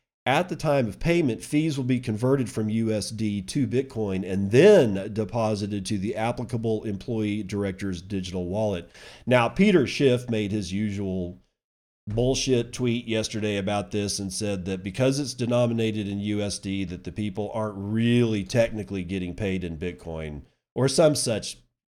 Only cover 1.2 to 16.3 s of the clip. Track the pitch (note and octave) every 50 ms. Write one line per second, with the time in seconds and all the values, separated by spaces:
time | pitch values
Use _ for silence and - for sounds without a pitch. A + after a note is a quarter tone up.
1.2 | D#3+ B2 A2 - - - D3 D3+ D#3+ E3 C#3 C#3 B2+ B2 B2+ B2 B2 A#2 G#2+ G2+
2.2 | B2 B2+ C#3 C#3 A#2+ G2+ - A2+ G#2+ G#2+ A2 A2+ A2+ A2 A2 G#2 F#2 - A2+ G#2+
3.2 | A2 G#2 G2+ G2+ F#2+ - - D3 C3 G#2 A#2+ C3 C3+ - - A2+ G#2+ G2 F#2+ F#2+
4.2 | F#2 F#2+ F#2+ G2 G2 G2 A2 C3 F3 G#3+ G#3 F3 C3 A2 F#2+ F#2+ F#2+ A2+ G2+ A2
5.2 | G#2+ F#2+ A#2+ A#2+ A2 G#2+ G#2+ G2 G#2+ G2+ G#2 G2+ F#2 - G#2+ G2 F#2+ A2 - G#2+
6.2 | A2 A#2 A#2+ B2+ A#2+ - B2 A2+ A2+ A2+ A2 G#2 - A2 G2+ F#2 - - A#2 A2
7.2 | G#2+ G#2 G#2 G#2+ G2 F#2 G#2 G2+ G2+ G2 F#2 F#2 G2+ G2 F#2 E2+ F2+ G2 G#2 F#2+
8.2 | F#2 F2+ F#2+ F#2 F2+ F2 F#2+ A2 A2 G#2 F#2+ E2+ E2+ - - - - - - -
9.2 | - A#2+ B2 A#2+ A#2 A2+ - - G3 G#3+ F#3 D#3+ A#2+ G#2+ - - C#3+ C3 B2 A#2+
10.2 | B2 A#2 A2+ G#2+ G#2+ F#2+ G#2 G#2+ F#2+ E2+ F#2+ G2+ G#2+ G#2 G2 G#2 G2+ F#2+ F#2 F#2
11.2 | F2+ F2+ F2+ - _ _ _ _ _ _ _ _ _ _ _ _ _ A2 G#2+ A#2
12.2 | B2 B2+ C3 B2+ - C3+ B2+ A#2+ A#2 A#2+ - - B2 A#2+ A#2 A#2+ A#2 A2+ A2 A2
13.2 | G#2+ - - G#2+ G#2+ G#2 G2+ G2+ F#2+ G#2 G#2 G#2 G2+ - - G#2 G2+ G2 - -
14.2 | G2 F#2+ F#2 - G#2+ G#2 G2+ F#2 E2+ G2 F#2+ F#2 F#2+ G2 F#2+ - C3 C3+ C3+ C#3+
15.2 | C#3+ B2 B2+ - A#2+ A#2 A#2+ A#2+ B2 A#2 A#2 A#2 A2+ A2 G#2+ G#2+ G2+ G2+ G2+ G2+
16.2 | G2+ G#2